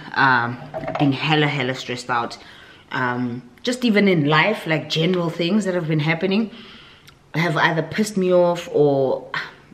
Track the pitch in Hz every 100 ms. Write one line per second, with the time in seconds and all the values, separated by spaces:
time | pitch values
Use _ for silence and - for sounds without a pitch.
0 | - - 135 123 120 123 - - - -
1 | 143 131 147 151 147 139 123 131 - 123
2 | - 120 127 - - - - - - -
3 | 123 123 123 123 - - 247 247 240 202
4 | 196 170 143 156 185 - 165 151 - 156
5 | 180 180 170 - 170 214 185 180 160 156
6 | 151 165 190 202 214 - - - - -
7 | - - _ 151 175 151 156 160 151 -
8 | 208 190 180 180 175 170 - 143 147 139
9 | 131 - - - - - -